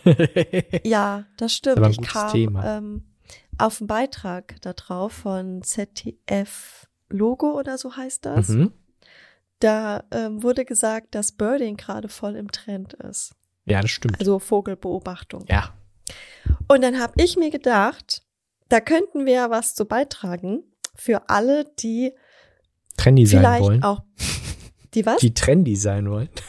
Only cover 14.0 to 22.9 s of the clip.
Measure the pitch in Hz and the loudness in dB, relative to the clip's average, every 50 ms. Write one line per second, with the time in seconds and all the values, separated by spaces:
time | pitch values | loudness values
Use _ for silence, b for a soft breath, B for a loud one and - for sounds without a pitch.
14 | - 117 98 - 202 196 196 190 - - 220 202 190 202 190 - - 185 175 185 | -4 -4 -2 -2 0 0 0 0 0 -2 -2 -2 -2 -4 -8 -10 -8 -8 -8 -8
15 | - 185 180 - - - - - - - 92 - - - - - - _ _ _ | -8 -10 -14 -14 -16 -18 -18 -14 -4 -2 0 0 0 -4 -10 -20 -20 _ _ _
16 | _ B B B B B B B B B 190 B B B 277 262 254 247 254 254 | _ B B B B B B B B B -2 B B B 6 6 6 4 2 0
17 | 240 233 - - 339 349 - 381 330 302 302 285 - 254 233 202 196 247 - - | -4 -2 2 2 2 4 4 2 0 0 -2 -2 0 2 2 4 2 2 -2 -4
18 | - - - - - _ _ _ _ _ _ _ _ - 233 226 220 - 320 320 | -8 -10 -10 -10 -10 _ _ _ _ _ _ _ _ 2 2 2 4 4 2 2
19 | 403 381 - 285 277 262 247 247 247 226 226 226 240 - - - 208 208 214 240 | 2 0 -4 -2 2 2 2 2 2 0 0 -2 -2 -2 -4 -4 -4 -2 0 -2
20 | 285 277 - - - 180 175 175 185 185 208 320 - _ _ _ - - _ - | -2 -2 -4 -8 -8 -8 -8 -8 -6 -6 -6 -6 -8 _ _ _ -18 -16 _ -6
21 | - - 220 196 - - - 202 226 254 277 302 294 294 _ - - 226 226 233 | -2 -2 -2 0 0 0 0 2 2 2 2 0 -2 -4 _ -10 -8 -6 -4 -2
22 | 262 262 262 b b b b b b b b b b b _ _ _ - | -4 -4 -6 b b b b b b b b b b b _ _ _ -12